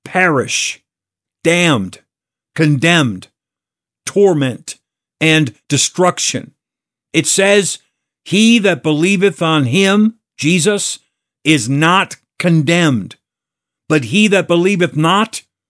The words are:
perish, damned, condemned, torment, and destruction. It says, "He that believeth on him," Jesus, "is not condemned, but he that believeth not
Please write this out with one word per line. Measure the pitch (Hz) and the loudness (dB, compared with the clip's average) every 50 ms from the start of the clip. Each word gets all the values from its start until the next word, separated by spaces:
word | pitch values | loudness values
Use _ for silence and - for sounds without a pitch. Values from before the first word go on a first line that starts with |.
| - | -14
perish, | - - 185 185 170 151 127 110 - - - - - - - _ _ _ _ _ _ _ _ _ _ _ _ - | -6 -2 0 0 2 0 0 -2 -2 -4 -6 -6 -6 -10 -12 _ _ _ _ _ _ _ _ _ _ _ _ -2
damned, | 165 175 175 175 165 139 104 95 92 - - _ _ _ _ _ _ _ _ _ _ - | 0 0 2 2 0 0 0 -2 -6 -12 -18 _ _ _ _ _ _ _ _ _ _ -4
condemned, | 156 165 151 147 123 165 170 175 165 139 113 92 95 - - _ _ _ _ _ _ _ _ _ _ _ _ _ _ - | -2 0 0 0 0 0 0 2 2 0 -2 -4 -8 -12 -20 _ _ _ _ _ _ _ _ _ _ _ _ _ _ -12
torment, | - - 196 202 190 165 143 135 127 104 - - - - _ _ _ _ _ _ _ _ - | -4 0 2 2 2 2 0 -2 -4 -6 -8 -14 -18 -20 _ _ _ _ _ _ _ _ -4
and | 156 160 156 156 151 127 - _ _ | 0 0 2 2 0 -2 -6 _ _
destruction. | - 143 123 - - - 175 180 180 - - - - - 113 - - _ _ _ _ _ _ _ _ _ _ _ _ - | -4 -2 -2 -2 -2 -2 0 0 0 0 -2 -6 -6 -6 -8 -10 -14 _ _ _ _ _ _ _ _ _ _ _ _ -4
It | 123 120 | -2 -2
says, | - - 196 190 202 208 208 180 - - - _ _ _ _ _ _ _ _ - | 0 0 0 2 2 2 2 0 -2 -6 -10 _ _ _ _ _ _ _ _ -8
"He | - 180 208 220 226 233 226 | -2 0 2 4 4 4 2
that | 190 190 170 127 - | 2 0 -2 -2 -2
believeth | 160 151 151 175 196 202 175 196 196 - - | -2 0 0 0 0 0 2 0 0 0 0
on | 170 160 160 151 135 | -2 -2 0 0 0
him," | 113 143 196 196 196 202 214 214 220 226 _ _ _ _ | 0 0 0 2 2 2 2 2 0 -2 _ _ _ _
Jesus, | - 139 156 180 175 147 214 208 196 - - - - _ _ _ _ _ _ _ _ - | -4 -2 0 0 0 0 0 -2 -2 -4 -8 -10 -12 _ _ _ _ _ _ _ _ 0
"is | 151 156 135 107 127 | 0 0 2 0 -2
not | 139 143 160 165 185 196 180 - - - _ _ _ - | -2 0 2 2 2 0 0 -4 -8 -18 _ _ _ -4
condemned, | - 180 165 160 139 165 170 175 170 147 127 104 92 104 - _ _ _ _ _ _ _ _ _ _ _ _ _ _ | 0 2 2 2 2 2 0 2 2 0 0 -2 -4 -8 -16 _ _ _ _ _ _ _ _ _ _ _ _ _ _
but | - 156 151 120 | -2 -2 -2 -2
he | 110 156 208 214 | 0 0 2 2
that | 196 202 185 165 | 2 2 0 0
believeth | - 175 170 180 196 202 170 180 - - | 0 0 0 0 0 0 0 -2 -2 -2
not | 151 156 165 190 208 220 - - - - _ _ _ _ | -2 0 0 0 0 -2 -4 -6 -16 -16 _ _ _ _